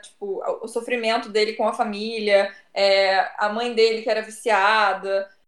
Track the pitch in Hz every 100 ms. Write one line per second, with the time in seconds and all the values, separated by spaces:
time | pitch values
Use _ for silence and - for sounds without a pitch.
0 | - - 202 190 - - 233 233 233 240
1 | 220 233 233 208 214 220 220 - 214 202
2 | 220 226 208 196 202 - _ - 196 196
3 | 196 190 - - 208 214 240 220 226 220
4 | 226 214 214 - 240 202 202 220 202 190
5 | 190 196 196 _